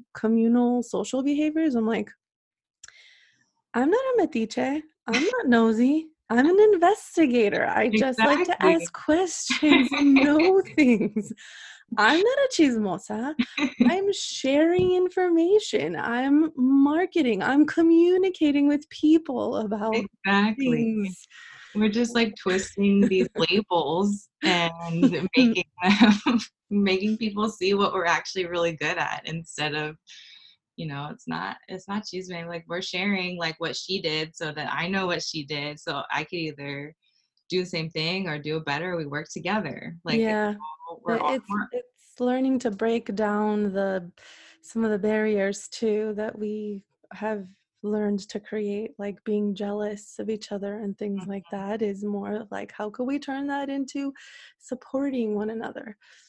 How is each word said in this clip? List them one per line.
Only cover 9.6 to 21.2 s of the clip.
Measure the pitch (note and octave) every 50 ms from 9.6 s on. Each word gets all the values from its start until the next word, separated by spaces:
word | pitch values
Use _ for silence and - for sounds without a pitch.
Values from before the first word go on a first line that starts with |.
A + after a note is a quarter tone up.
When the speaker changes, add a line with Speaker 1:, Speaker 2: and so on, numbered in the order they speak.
| D4+ D4+ C#4 C4+ B3 -
Speaker 1:
and | C#4 C#4+ C#4+ C#4+ C4+ C4+
know | C4+ D4 D4 D#4 E4 F#4+ F#4+ G4 F#4 -
Speaker 2:
<laughs> | -
Speaker 1:
things. | D#4+ C#4+ B3 A#3 F#3+ G#3+ G#3 - A3 G3+ - A3+ - - - - - - - - - _ - A3+
I'm | A3 G#3 A3 D4+ F4
not | G4+ A#4+ C5+ C#5
a | C#5 C5
chismosa. | - F4 D#4 C4+ A#3 A3 G#3 F#3+ E3 F#3 - - G#3+ G#3+ A#3+ C#4+ D#4 -
Speaker 2:
<laughs> | B3 - - C#4 D4 B3+ - - B3 C#4
Speaker 1:
I'm | E4+ G4 G4 G4+
sharing | F#4+ - - - - - - C4 C#4 D4 D#4+ E4 F4+ F#4 F#4 F#4
information. | F4+ F4+ F#4 F4+ - F#4 F4+ F4+ E4+ E4 E4+ F4+ G#4 G#4+ G#4 - - - D3 E3 E3+
I'm | - - - A#3+ B3 C4 C#4 C#4+ D4+ D#4+ D#4 -
marketing. | C4+ B3 C4 C#4 C#4 C#4 C#4+ D4+ E4 F#4 F4 - F4 C4+ A#3+ G#3+ F#3
I'm | - A3 C4+ C#4+ D4+
communicating | D4+ - E4 E4 E4 E4 E4 E4+ F4 F#4 F#4 F#4+ F#4+ F#4 - D#4 D4 C#4 C#4+ C#4+ C#4+
with | D4 C#4+ - -
people | - - - D4+ D#4+ D#4+ D#4+ - B3+ A#3 G#3 A3 -
about | G#3 A3 G3 A3 G#3 G#3 A3 A3 A3 G3+ - _ _ -
Speaker 2:
Exactly. | F#3+ G3 G3+ G#3 A3 A3 C4+ C4+
Speaker 1:
things." | B3 A#3 A#3 A3+ A3+ A3 G#3+ G3+ F#3+ F3+ -